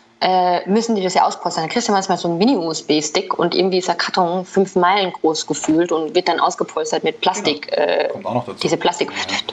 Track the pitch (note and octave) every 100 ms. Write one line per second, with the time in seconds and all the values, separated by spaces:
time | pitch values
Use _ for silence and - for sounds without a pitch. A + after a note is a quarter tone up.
0 | _ - F3 F#3 F3+ F3 - G#3+ A3+ G#3+
1 | F#3 F#3+ F#3 - F3+ - F#3+ A#3+ A#3 G3
2 | F#3+ F3 F3 E3+ A3+ A#3+ E3 D#3 - D3+
3 | D3+ - C#3 - E3+ - F#3 F3+ F3+ E3+
4 | - - F3 F#3 F3+ F#3+ F#3 F#3 F3 G3+
5 | F#3 - D#3+ D#3 - D3 - D#3+ F3 D#3+
6 | D#3 F3 F3+ E3 D#3+ - - D#3+ D#3 D#3+
7 | D#3+ D3+ F#3+ G3 F3 D3 - - D#3 F3
8 | - - - A#2+ - - - E3 - F3
9 | - - - - -